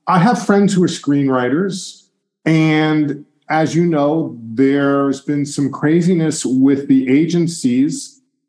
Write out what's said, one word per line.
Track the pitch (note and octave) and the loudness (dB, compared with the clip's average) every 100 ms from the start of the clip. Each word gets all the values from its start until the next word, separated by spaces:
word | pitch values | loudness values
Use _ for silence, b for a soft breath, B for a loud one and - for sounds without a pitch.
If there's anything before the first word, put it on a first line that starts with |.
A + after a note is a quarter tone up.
| - | -2
I | F#3 | 2
have | G3 B3 - | 2 0 0
friends | G3+ G3+ | 2 2
who | F#3 | 2
are | E3+ | 0
screenwriters. | - - C#3+ C#3 B2+ B2 C#3+ G3 F#3 - - _ _ _ _ D#3+ | -2 -2 0 0 0 0 -2 -4 -6 -12 -18 _ _ _ _ 0
And | D#3+ D#3 D#3 D#3 D#3 D3 D3 - _ - | 2 2 2 0 0 -2 -4 -12 _ -4
as | D3+ D#3 D#3 | -2 0 0
you | F3 | 0
know, | D#3 C#3+ D#3+ C3 A#2+ | 2 0 0 -4 -8
there's | A2+ A2+ C3+ C#3 C#3 C#3 C#3 C3+ | -8 0 2 2 0 0 -2 -4
been | - D3 C#3+ | -4 -4 -4
some | - C#3 | -4 -4
craziness | - D3 E3 E3+ F3+ D#3+ D3+ - | -2 0 2 2 2 0 -2 -2
with | C3 C3+ C#3 - | 2 2 2 2
the | C3 C3 | 2 2
agencies | C3+ E3 F3 E3 - C3 B2 D3 - - _ _ _ | 2 2 0 -2 -2 -2 0 0 -4 -12 _ _ _